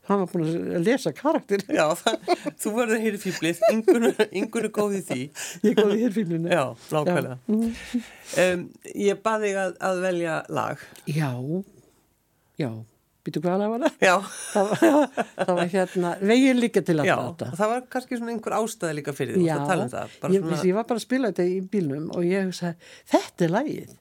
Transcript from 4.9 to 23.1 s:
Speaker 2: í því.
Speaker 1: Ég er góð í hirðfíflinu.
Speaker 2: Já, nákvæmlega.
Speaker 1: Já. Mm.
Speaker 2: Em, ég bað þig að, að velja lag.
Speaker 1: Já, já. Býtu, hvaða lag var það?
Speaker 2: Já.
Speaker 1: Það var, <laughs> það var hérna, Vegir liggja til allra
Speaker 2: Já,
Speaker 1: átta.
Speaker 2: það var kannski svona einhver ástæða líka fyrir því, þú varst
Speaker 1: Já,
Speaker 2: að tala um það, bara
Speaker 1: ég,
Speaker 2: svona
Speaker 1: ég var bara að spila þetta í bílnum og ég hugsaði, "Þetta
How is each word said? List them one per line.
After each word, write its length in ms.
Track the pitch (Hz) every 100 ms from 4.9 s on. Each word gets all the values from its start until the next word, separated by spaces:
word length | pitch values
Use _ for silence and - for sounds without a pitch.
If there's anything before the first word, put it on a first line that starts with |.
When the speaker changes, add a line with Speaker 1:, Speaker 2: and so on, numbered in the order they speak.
| 196
Speaker 2:
í 20 |
því. 180 | - 127 139 - - -
Speaker 1:
Ég 140 | 214
er 80 | 202
góð 160 | 208
í 60 | 214
hirðfíflinu. 500 | 240 196 180 165 170
Speaker 2:
Já, 120 | 175 127 120 -
nákvæmlega. 520 | 156 151 170 127 127
Speaker 1:
Já. 160 | -
Mm. 480 | 214 226 233 - 240 - - -
Speaker 2:
Em, 320 | - 185 180 170 - - -
ég 260 | 202 196
bað 240 | 220 220 214
þig 100 | 196
að, 160 | 185 175
að 240 | 190 185
velja 320 | 185 175 170 151 -
lag. 360 | 147 110 143 - -
Speaker 1:
Já, 260 | - 151 147 123 131 175 196 - _ _ _ _ _ _ _ -
já. 120 | 139 113 113 _ _ _ -
Býtu, 120 | 151
hvaða 200 | 175 185
lag 140 | 208
var 100 | 226
það? 120 | 311 -
Speaker 2:
Já. 160 | 196 180 196 -
Speaker 1:
Það 240 | - 208 202
var, 420 | 208 330 294 262 -
<laughs> 300 | 233 - 190
það 80 |
var 140 | 180 175
hérna, 440 | 190 185 185 175 175
Vegir 360 | 196 247 269 247
liggja 240 | 233 202
til 160 | 160 160
allra 80 | 160
Speaker 2:
Já, 100 | 131
Speaker 1:
átta. 320 | 120 - 113
Speaker 2:
það 180 | 165 214
var 140 | 247 254
kannski 320 | 262 - 247
svona 140 | 233
einhver 240 | 233 220 214
ástæða 380 | 220 - 170 151
líka 160 | 147
fyrir 240 | 139 127 147
því, 20 |
þú 60 | 170
varst 60 |
Speaker 1:
Já, 40 | 151
Speaker 2:
að 160 | 143
tala 120 | 175 123
um 60 |
það, 240 | 110 - -
bara 160 | 143
Speaker 1:
ég, 80 | 190
Speaker 2:
svona 240 | 160 156 180
Speaker 1:
ég 100 | 190
var 120 | 233
bara 120 | 233
að 60 | -
spila 240 | 254 247
þetta 160 | 180 180
í 120 | 185 185
bílnum 400 | 208 156 139 160
og 160 | - 175
ég 220 | 196 190
hugsaði, 420 | 175 175 165 - -
"Þetta 420 | -